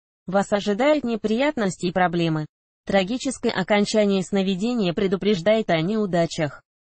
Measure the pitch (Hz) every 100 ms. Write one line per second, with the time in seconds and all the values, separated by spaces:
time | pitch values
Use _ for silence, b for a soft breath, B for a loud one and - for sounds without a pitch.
0 | _ _ - 190 190 208 208 202 277 302
1 | 240 226 208 220 285 302 196 - 180 180
2 | 180 175 165 160 151 _ _ _ - 202
3 | 185 247 269 - 233 - 185 208 208 220
4 | 208 190 180 202 190 185 220 247 180 170
5 | 196 185 196 208 165 220 220 226 165 220
6 | 208 175 165 - 151 - _ _ _